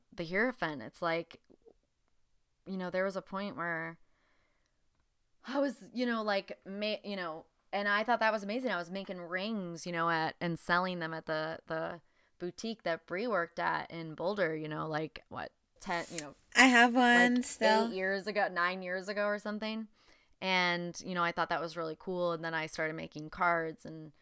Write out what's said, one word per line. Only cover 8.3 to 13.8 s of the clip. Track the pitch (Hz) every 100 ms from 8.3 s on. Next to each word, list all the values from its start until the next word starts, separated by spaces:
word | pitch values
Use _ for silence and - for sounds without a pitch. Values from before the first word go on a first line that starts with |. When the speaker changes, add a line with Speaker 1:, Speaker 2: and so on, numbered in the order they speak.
Speaker 1:
was | 214
amazing. | 196 226 254
I | 180
was | 170
making | 190 196 185
rings, | 175 185 208 220 180 165 180
you |
know, | 170 170
at, | 165 160 -
and | 175 165
selling | - 175 185 180
them | 160
at | 160 -
the, | 156 156 160 -
the | 160 165 175 _ _ _ -
boutique | 175 - 220 226
that | 175 165 -
Brie | 175 247
worked | 196 170 -
at | 170 156